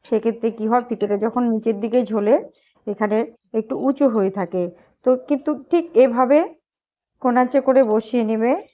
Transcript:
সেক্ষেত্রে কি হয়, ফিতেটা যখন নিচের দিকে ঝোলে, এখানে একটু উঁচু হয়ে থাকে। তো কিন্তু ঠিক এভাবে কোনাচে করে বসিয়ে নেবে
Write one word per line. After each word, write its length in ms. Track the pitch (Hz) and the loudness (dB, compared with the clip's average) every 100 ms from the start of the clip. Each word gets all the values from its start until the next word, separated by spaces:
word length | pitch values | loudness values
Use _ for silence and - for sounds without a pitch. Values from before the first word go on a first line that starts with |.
| - | -2
সেক্ষেত্রে 420 | 220 226 226 226 220 | -2 -2 -4 -6 -4
কি 80 | 214 | -2
হয়, 140 | 240 240 | -2 -2
ফিতেটা 280 | 208 202 202 | -6 -2 -2
যখন 180 | 214 233 240 | -2 -2 -2
নিচের 240 | 220 220 202 | -2 -2 -4
দিকে 180 | 220 240 208 | -2 -2 0
ঝোলে, 240 | 220 208 285 - _ _ _ - | -2 2 2 0 _ _ _ -12
এখানে 300 | 208 208 214 226 _ _ 220 | -4 -2 -2 -4 _ _ -8
একটু 140 | 220 269 262 | -6 -4 -2
উঁচু 200 | 277 285 | 2 0
হয়ে 160 | 220 190 196 | 2 -2 -2
থাকে। 240 | 175 185 175 175 _ _ | -6 -4 -6 -8 _ _
তো 60 | - 254 254 | 0 0 0
কিন্তু 220 | 285 294 302 277 | -4 -2 -6 -2
ঠিক 140 | 349 330 220 | -2 0 4
এভাবে 340 | 254 240 254 294 349 - _ _ _ _ _ _ | 4 4 4 4 2 -8 _ _ _ _ _ _
কোনাচে 360 | 254 247 254 277 269 | -2 0 2 0 2
করে 140 | 262 240 | 2 4
বসিয়ে 320 | 214 220 247 220 | 0 0 -2 -2
নেবে 220 | 220 233 320 - | 0 0 -2 -6